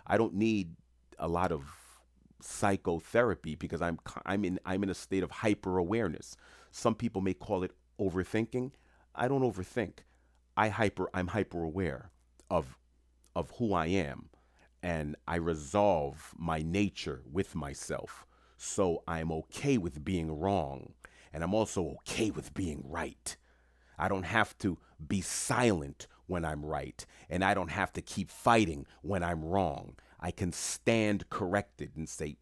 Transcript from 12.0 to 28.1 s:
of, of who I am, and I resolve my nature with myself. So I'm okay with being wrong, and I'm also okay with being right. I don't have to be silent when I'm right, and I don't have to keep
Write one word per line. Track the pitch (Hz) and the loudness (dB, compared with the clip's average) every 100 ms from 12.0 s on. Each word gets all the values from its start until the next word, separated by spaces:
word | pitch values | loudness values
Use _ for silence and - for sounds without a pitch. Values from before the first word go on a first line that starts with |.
| - _ _ _ - | -10 _ _ _ 0
of, | 85 65 - _ _ _ _ _ | 0 0 -8 _ _ _ _ _
of | 90 82 - | -6 -6 -2
who | 113 | 2
I | 90 80 | 4 4
am, | 95 73 64 - - _ _ - _ | 2 0 -4 -14 -20 _ _ -20 _
and | 90 82 76 76 - | -2 -2 -2 -6 -4
I | 85 | 0
resolve | 82 78 69 101 101 85 71 76 - - | 0 -2 0 4 6 4 0 -6 -14 -6
my | 82 80 | -2 0
nature | 82 95 104 - 80 65 64 | 0 2 0 -2 -6 -8 -4
with | 80 - | -4 -2
myself. | 82 71 69 - 73 - - - _ _ - | -4 -8 -8 -6 -6 -8 -14 -20 _ _ -14
So | - - 92 82 - | -4 2 2 2 -2
I'm | 82 82 | -2 -2
okay | 80 - - 143 123 | -2 -6 -4 2 2
with | 85 76 | 0 -4
being | 71 90 80 76 | -2 0 0 0
wrong, | 95 98 71 67 - - - - - | 2 2 0 -6 -12 -18 -20 -20 -12
and | 78 | -4
I'm | 85 | 2
also | 107 107 101 78 - | 2 2 0 -2 -4
okay | - - 110 | -6 0 0
with | - - | -2 -6
being | - - - | -4 -4 -4
right. | 135 156 151 - - - _ _ _ _ _ - | -6 -6 -6 -8 -12 -12 _ _ _ _ _ -4
I | 92 | -2
don't | 98 | -2
have | 82 113 107 - | 2 2 2 0
to | 101 80 - - 76 | -2 -2 -8 -14 -2
be | 101 | -2
silent | - - - 120 123 90 69 - - _ - | 0 -2 0 4 4 4 0 -10 -18 _ -4
when | 90 | -2
I'm | 80 76 76 | 0 -2 -4
right, | 71 67 - - - - | -4 -6 -10 -16 -20 -6
and | 87 | 2
I | 95 | 4
don't | 98 80 | 4 0
have | 101 92 | -2 -2
to | 87 | -4
keep | - | -6